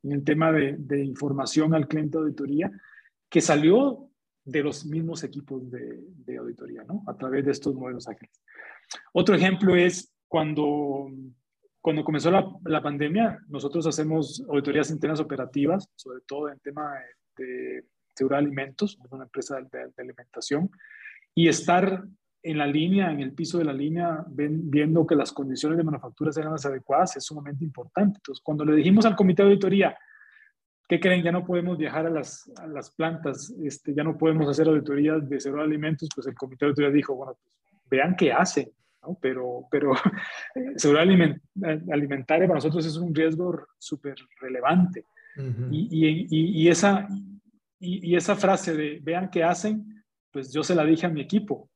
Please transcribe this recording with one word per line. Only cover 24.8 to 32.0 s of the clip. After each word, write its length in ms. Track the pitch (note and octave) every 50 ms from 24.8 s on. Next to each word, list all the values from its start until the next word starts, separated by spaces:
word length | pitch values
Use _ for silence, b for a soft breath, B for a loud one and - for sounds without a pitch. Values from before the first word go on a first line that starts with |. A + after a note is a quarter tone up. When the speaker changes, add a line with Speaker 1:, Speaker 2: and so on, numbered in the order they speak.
| D3+ D#3 D#3+ E3 D#3
Speaker 1:
que 100 | D#3+ E3
las 160 | C#3+ C3 - -
condiciones 460 | - C#3 C3+ C3 A#2+ - D3+ D#3+ E3+
de 40 | E3
manufactura 480 | D#3+ D3 C3+ - B2 - _ D3+ D#3 C#3+
eran 160 | D#3 D#3 D#3 D#3+
las 140 | D3+ C#3
adecuadas, 500 | C#3+ C3+ C3 - - C3+ D3 F#3 F3+ -
es 80 | C#3 -
sumamente 400 | - D#3 D3 C#3+ C#3+ C#3+ C3+ E3
importante. 540 | D#3 C3+ - B2 - _ - G#3 G3+ G3+ -
Entonces, 220 | _ - C3+ - _
cuando 200 | - D3+ D3 D3+
le 120 | D3+ D3+
dijimos 280 | D3+ D3 F3 G3 G#3+ G#3+
al 120 | A3+ G3
comité 260 | - G3+ F#3 F3 G3 G3
de 60 | G3+
auditoría, 500 | G3+ G3 G3 F#3 F#3 G3+ F#3+ E3 - b b b b b b b b b b b b b _ _ _ _ _
"¿Qué 140 | _ F3 D#3+
creen? 240 | - F#3+ F3+ F3+ E3
Ya 80 | E3+ F3
no 120 | F#3 E3+
podemos 320 | - F3+ F3 E3+ F3+ F3+
viajar 300 | D3+ D#3 C#3+ - D#3